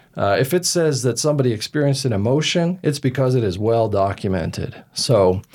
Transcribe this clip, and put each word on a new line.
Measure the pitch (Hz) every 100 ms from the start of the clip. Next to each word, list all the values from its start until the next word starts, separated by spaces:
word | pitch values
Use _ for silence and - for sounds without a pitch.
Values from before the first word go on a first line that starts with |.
| _ -
Uh, | 101 98
if | 135
it | 180
says | 175 175 160 131
that | 127 117
somebody | 151 147 127
experienced | 110 - 151 143 139
an | 131
emotion, | 101 104 143 156 180 170 180
it's | 147 139
because | 135 127 131
it | 127
is | 107 87
well | 107 117 110
documented. | 101 98 95 101 92 82 - - - -
So | - - 113 92 92 -